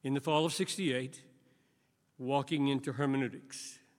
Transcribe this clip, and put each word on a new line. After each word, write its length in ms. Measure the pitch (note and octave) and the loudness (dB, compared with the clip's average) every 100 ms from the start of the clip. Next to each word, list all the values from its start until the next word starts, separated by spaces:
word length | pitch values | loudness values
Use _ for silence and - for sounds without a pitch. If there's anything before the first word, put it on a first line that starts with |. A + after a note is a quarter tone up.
in 100 | C3+ | 0
the 80 | C#3 | 0
fall 240 | D3 D3+ D#3+ | 2 4 4
of 80 | |
sixty-eight, 680 | - F#3 - F3+ B2 B2+ - - _ _ _ _ _ _ _ _ _ | 0 -2 0 0 0 -4 -10 -20 _ _ _ _ _ _ _ _ _
walking 520 | B2+ C#3 C#3 D#3+ C#3 | 0 0 2 2 2
into 240 | C3+ C#3 | 2 -2
hermeneutics. 840 | A#2+ C#3+ C3+ B2+ - - - - - _ | 0 0 2 0 -6 -14 -14 -14 -16 _